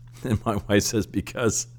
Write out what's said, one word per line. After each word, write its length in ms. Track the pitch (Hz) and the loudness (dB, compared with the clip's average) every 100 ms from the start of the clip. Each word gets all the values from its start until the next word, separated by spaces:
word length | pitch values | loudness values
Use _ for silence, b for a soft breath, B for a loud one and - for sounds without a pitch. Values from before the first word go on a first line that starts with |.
<laughs> 220 | - - | -20 -10
And 180 | 131 104 117 | -2 0 0
my 100 | 101 - | -2 2
wife 160 | 104 | 2
says, 200 | - 113 - | 4 -2 -2
"Because 600 | 101 - - 117 - - | -4 -4 0 0 0 -6